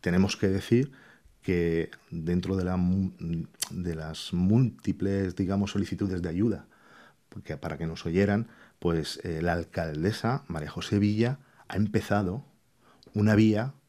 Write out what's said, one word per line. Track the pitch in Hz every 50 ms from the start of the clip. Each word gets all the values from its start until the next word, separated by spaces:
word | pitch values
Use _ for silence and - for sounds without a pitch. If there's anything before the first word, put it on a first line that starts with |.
tenemos | - 90 87 92 95 95 -
que | - - 98
decir | 95 98 - - 113 120 139 143 - - - - - _ _ - _ _ _
que | - 92 87 85 85 82 82 80 - - - _ _
dentro | - 85 80 82 87 90 87 90 95
de | 95 90
la | 90 90
mu-, | 92 90 90 92 98 95 92 - - 85 82 82 82 82 - _ - - -
de | - 90 90 87 85
las | 80 78 78 78 - - - -
múltiples, | 87 90 92 107 120 131 113 - - - - 95 - - 98 98 98 98 92 90
digamos, | - 98 90 98 98 101 92 -
solicitudes | 101 98 - - 87 104 95 92 90 85
de | 87
ayuda, | 80 90 104 120 104 - - _ _ _ _ - - - - - _ _ _ _
porque | - 98 - - 80
para | 71 - 80 78 73
que | 82
nos | 82 82 - -
oyeran, | 85 82 92 101 101 101 104 117 - - - - - _ _
pues, | - 87 82 82 73 - - - -
eh, | - 82 80 85
la | 87 85
alcaldesa, | 85 85 - - - 82 82 76 76 82 98 110 - - 113 127 139 - -
María | 85 80 76 76
José | - - 87 - - 104
Villa, | 101 104 107 107 113 120 139 - - _ _ _ -
ha | _ -
empezado | 95 104 104 104 110 101 - 104 101 101 90 92 - - - _ _ _ _ _ _ _ _ _ _ - - _
una | 107 107 107 107
vía | 107 110 110 107 104 113 135 - - _